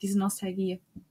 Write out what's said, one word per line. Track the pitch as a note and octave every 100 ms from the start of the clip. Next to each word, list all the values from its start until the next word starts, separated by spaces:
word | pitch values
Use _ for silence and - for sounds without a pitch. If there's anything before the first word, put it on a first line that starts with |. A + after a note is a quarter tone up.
diese | G3 G3+
Nostalgie. | G3 - F#3+ F#3 F#3+ F#3 - - -